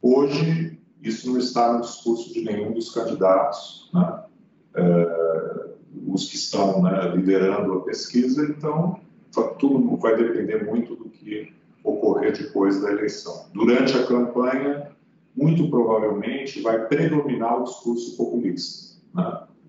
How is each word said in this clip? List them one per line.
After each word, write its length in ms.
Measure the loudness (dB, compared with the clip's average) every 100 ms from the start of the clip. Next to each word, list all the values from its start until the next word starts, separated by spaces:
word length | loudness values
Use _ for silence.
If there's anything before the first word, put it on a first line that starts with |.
Hoje, 760 | 6 4 4 2 0 0 -2 -8 _ _
isso 260 | -8 -6 -2
não 80 | -2
está 360 | 0 2 2
no 80 | 2
discurso 520 | -4 -6 -2 -2 -2
de 120 | -6 -4
nenhum 260 | -4 -4
dos 220 | -6 -4
candidatos, 960 | -4 -4 2 4 4 2 -4 -14 -18 -2
né? 300 | 2 2 -2 -16 _ _ _ _ 0
É, 920 | 4 4 2 0 0 0 -4 -8 -12 -16 -18 -10 -4
os 220 | -4 -4
que 80 | -8
estão, 440 | -6 0 0 2
né, 300 | 2 2 0
liderando 600 | 0 4 4 4 2 0
a 80 | -2
pesquisa, 640 | -4 -8 -2 0 2 2 -2
então 520 | -2 -4 0 -2 -4 -12 _ _
fa-, 220 | -2 -2 2
tudo 420 | 2 4 2 2
vai 180 | 2 2
depender 480 | 2 0 -2 -2 -2
muito 300 | -4 -4 -8
do 140 | -16
que 480 | -18 -12 -10 -12 -20 _ _
ocorrer 540 | -4 0 2 2 0 -2
depois 440 | -4 2 2 2
da 100 | 0
eleição. 540 | 0 -2 -4 -12 -12 -12
Durante 440 | 0 4 4 4 2
a 80 | 2
campanha, 840 | 2 2 0 0 0 -2 -4 -8 _ _ _ _
muito 360 | 0 2 4 2
provavelmente 920 | 2 4 2 2 -2 -4 -6 -8 -6
vai 240 | -2 -2 0
predominar 760 | 0 2 0 0 -2 0 -2
o 20 |
discurso 540 | -4 -6 -4 -4 -6 -4
populista, 800 | -2 -2 -2 -4 -8 -12 -20 _ _
né? 300 | -4 -4 -6 -16 _